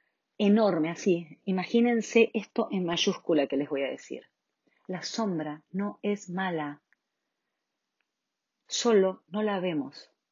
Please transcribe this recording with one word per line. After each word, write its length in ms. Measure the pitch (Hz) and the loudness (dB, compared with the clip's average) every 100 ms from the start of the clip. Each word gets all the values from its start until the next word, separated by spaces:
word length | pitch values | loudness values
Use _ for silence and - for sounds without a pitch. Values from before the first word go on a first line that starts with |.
| _ _ _ - | _ _ _ 0
enorme 520 | 202 214 208 165 156 | 4 6 4 2 -2
así, 500 | 170 202 170 165 - - | -2 0 0 -2 -10 -4
imagínense 840 | 185 175 233 240 233 - 226 226 | -4 2 2 4 2 2 4 4
esto 340 | 214 - - - | 0 -6 -4 -4
en 140 | 196 170 | -2 -2
mayúscula 640 | 170 202 180 - 156 135 | 0 -2 -2 0 2 2
que 100 | 139 | -2
les 120 | 147 | -4
voy 140 | 139 | -4
a 60 | 131 | -4
decir. 340 | 135 - 131 - _ _ _ _ _ - | -8 -12 -16 -16 _ _ _ _ _ -10
La 160 | 180 | -10
sombra 600 | - - 214 165 151 151 _ | -8 -4 -4 -4 -6 -10 _
no 280 | 190 208 - | -6 -6 -6
es 280 | 208 202 185 | -4 -4 -6
mala, 520 | 180 185 160 147 147 _ _ _ _ _ _ _ _ _ _ _ _ _ _ _ _ _ _ - | -6 -4 -4 -6 -10 _ _ _ _ _ _ _ _ _ _ _ _ _ _ _ _ _ _ -10
solo 560 | - 240 208 190 190 _ | -2 2 4 4 -2 _
no 160 | 202 | -4
la 160 | 214 196 | -2 -2
vemos, 520 | 180 156 135 - - _ _ | -2 -4 -6 -12 -20 _ _